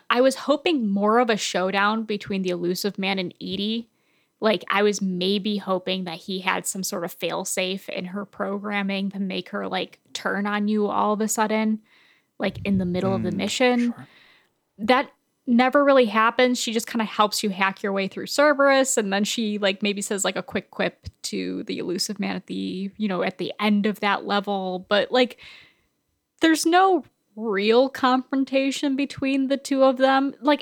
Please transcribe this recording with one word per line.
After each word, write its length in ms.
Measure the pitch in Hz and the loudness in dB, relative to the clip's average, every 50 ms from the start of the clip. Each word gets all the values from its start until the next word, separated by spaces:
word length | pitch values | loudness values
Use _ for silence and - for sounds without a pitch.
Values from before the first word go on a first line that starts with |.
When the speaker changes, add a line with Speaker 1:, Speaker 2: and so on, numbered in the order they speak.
| _ - | _ -6
Speaker 1:
I 120 | - 247 | 0 2
was 140 | 262 269 254 | 2 2 2
hoping 520 | - - - 294 285 - 359 330 269 226 202 | 0 -2 -2 -2 0 0 -2 0 0 0 0
more 300 | 196 196 202 208 220 240 | 0 0 0 2 2 2
of 100 | 254 220 | 2 2
a 80 | 220 | 0
showdown 680 | 202 - - - 185 180 190 190 196 202 208 220 226 220 | -2 -2 -4 -2 -2 -2 0 0 2 0 0 0 -2 -4
between 380 | 214 214 202 - - 196 190 | -4 -6 -6 -6 -6 -4 -4
the 80 | 190 180 | -2 -2
Elusive 460 | 175 175 175 175 185 - - 202 190 - | -4 -2 -2 -2 -2 -2 -4 -6 -4 -4
Man 200 | 190 190 196 190 | -4 -4 -2 -4
and 160 | 180 175 - - | -4 -8 -8 -12
Edie. 460 | - 180 185 196 202 214 220 233 233 _ _ _ _ _ _ _ _ _ _ - | -10 -8 -6 -4 -4 -4 -4 -6 -8 _ _ _ _ _ _ _ _ _ _ 0
Like, 240 | - 220 208 185 - - | 2 2 2 2 0 -2
I 120 | - 196 | 0 2
was 180 | 208 208 208 - | 2 2 2 0
maybe 560 | 202 190 185 175 180 190 202 208 190 214 208 208 | -2 -2 -2 0 0 0 0 0 0 -2 -4 -4
hoping 460 | - 196 190 180 185 190 185 185 185 | -2 -2 -4 -2 -2 -4 -4 -4 -4
that 120 | 175 165 165 | -8 -10 -10
he 220 | - - 190 185 | -10 -8 -6 -4
had 260 | 185 185 185 185 180 | -2 -2 -2 -2 -4
some 160 | - - 196 | -6 -8 -6
sort 220 | 185 - 208 190 170 | -6 -6 -6 -6 -6
of 120 | 185 - | -8 -8
failsafe 720 | - 196 165 165 170 190 - - 202 185 185 190 196 - - | -6 -6 -4 -4 -4 -4 -4 -4 -4 -2 -4 -4 -8 -8 -10
in 160 | - 190 180 | -10 -8 -8
her 180 | 180 180 208 196 | -8 -8 -10 -10
programming 880 | - _ - 202 190 196 202 196 214 208 202 196 196 196 196 196 196 | -10 _ -6 -6 -4 -4 -6 -6 -4 -4 -2 -2 -2 -2 -2 -4 -4
to 100 | - 196 | -4 -4
make 300 | 196 185 185 185 180 - | -6 -4 -4 -6 -8 -6
her, 180 | - 202 196 190 | -8 -6 -6 -4
like, 320 | 185 185 185 - - _ _ _ - | -4 -4 -6 -6 -10 _ _ _ -12
turn 320 | - - 190 190 196 202 | -6 -4 -4 -2 -2 -2
on 200 | 208 208 208 208 208 | -2 -2 0 0 0
you 180 | 214 214 208 | 2 2 0
all 260 | 202 202 202 202 208 | 0 0 0 0 0
of 80 | 214 202 | 0 0
a 80 | 220 214 | 0 -2
sudden, 520 | - - 214 214 220 220 220 220 220 214 _ _ _ _ _ _ _ _ _ _ _ - | 0 0 0 0 0 0 2 0 0 -2 _ _ _ _ _ _ _ _ _ _ _ -4
like, 200 | - 196 - - - | -4 -4 -4 -4 -2
in 140 | 202 196 190 | 0 2 2
the 60 | 185 | 2
middle 280 | 175 175 180 185 190 190 | 0 0 0 0 0 0
of 80 | 226 | 0
the 80 | - 214 | -2 -2
Speaker 2:
Mm, 60 | 202 | -2
Speaker 1:
mission. 440 | 196 196 208 - - 254 247 247 240 240 240 | -2 -4 -2 0 2 4 4 4 4 2 0
Speaker 2:
sure. 160 | 233 - 131 - _ _ _ _ _ _ _ _ _ _ _ _ _ - | -2 -6 -12 -20 _ _ _ _ _ _ _ _ _ _ _ _ _ -6
Speaker 1:
That 340 | 208 214 254 254 - - _ _ _ _ _ _ - | 0 2 2 2 2 -4 _ _ _ _ _ _ 0
never 380 | - 240 233 254 254 262 285 285 | 2 4 4 4 4 4 4 6
really 220 | 277 269 269 247 | 6 6 6 6
happens. 520 | 208 202 220 220 233 233 - 254 247 247 - | 4 4 2 2 2 4 2 2 2 2 0
She 140 | - 240 | -2 -2
just 140 | 220 226 220 - | -2 -2 -4 -2
kinda 160 | - 233 214 | -2 -2 -2
helps 380 | 190 - - 214 208 208 - - | -2 2 2 2 2 2 -2 -2
you 60 | 208 | -2
hack 320 | 185 185 196 190 190 - - | 0 0 0 -2 -2 -2 -6
your 80 | 202 | -4
way 160 | 196 196 190 190 | -2 -2 -2 -4
through 180 | - 196 - | -6 -8 -8
Cerberus, 680 | - - - 285 302 285 269 277 277 269 269 262 254 - | -4 2 4 4 4 4 4 4 4 6 4 4 2 0
and 160 | 247 214 196 | 0 0 0
then 100 | 196 202 208 | 0 0 0
she, 340 | 202 - - 226 208 208 208 | -2 -2 -2 -2 -2 -2 0
like, 220 | 208 196 196 - | 0 0 0 0
maybe 200 | 208 202 202 202 | 0 -2 -2 -2
says, 220 | 202 - 220 190 190 | -4 -4 -4 -2 -2
like, 100 | 190 196 | -2 -2
a 60 | 180 | -4
quick 280 | 185 - - 202 - _ | -8 -6 -6 -6 -6 _
quip 340 | - - 185 175 - _ - - _ _ | -4 -4 -4 -4 -4 _ -18 -18 _ _
to 400 | - - 214 196 185 - 185 - - | -10 -8 -6 -6 -6 -6 -6 -6 -6
the 140 | - 185 - | -8 -6 -6
Elusive 400 | - 180 175 202 - - 202 196 | -4 -4 -4 -4 -4 -6 -6 -6
Man 160 | 196 190 185 | -6 -6 -6
at 100 | 185 - | -6 -8
the, 440 | - 185 190 190 190 185 185 196 196 - | -8 -8 -6 -6 -6 -6 -6 -8 -8 -8
you 100 | - 214 202 | -4 -4 -2
know, 140 | 185 180 | -2 0
at 160 | - 190 - - | -2 -2 -4 -6
the 140 | 180 - - - | -8 -8 -4 0
end 260 | 208 214 208 202 196 | 2 2 2 2 2
of 140 | 214 196 - | 0 -2 0
that 260 | 208 202 196 - - | 0 0 0 0 -2
level. 580 | 196 202 202 196 202 202 190 190 185 180 185 185 - | -2 -2 -2 0 -2 -4 -4 -4 -4 -6 -6 -2 0
But, 240 | 208 202 - - | 2 2 2 4
like, 260 | - 254 254 226 - - - - - - - _ _ _ _ _ _ _ _ _ _ _ _ _ _ - | 4 2 2 2 -2 -12 -20 -20 -20 -20 -20 _ _ _ _ _ _ _ _ _ _ _ _ _ _ 2
there's 260 | - 320 320 302 - | 4 4 4 4 2
no 380 | 330 339 359 381 392 370 302 - _ _ _ _ _ - | 4 4 6 6 6 4 2 -2 _ _ _ _ _ -12
real 520 | 214 220 233 196 196 202 214 226 247 269 262 | -8 -4 -2 0 0 4 4 6 6 4 4
confrontation 1080 | 262 - - 254 254 262 254 - - 269 269 - 269 269 269 277 262 - - 285 269 | 2 0 2 2 2 2 0 -2 -2 -2 -2 0 0 0 0 0 -2 -2 -2 -2 0
between 520 | 262 285 269 - - 277 269 269 277 269 254 | 0 -2 -4 -4 -4 -2 0 0 0 2 0
the 80 | 277 | 0
two 260 | 269 277 - 277 269 262 | -2 -2 -2 2 4 4
of 120 | 269 262 247 | 4 4 4
them, 360 | 262 262 269 269 277 277 - - | 4 4 4 4 2 0 -4 -2
like, 200 | 233 294 294 285 | 2 2 2 4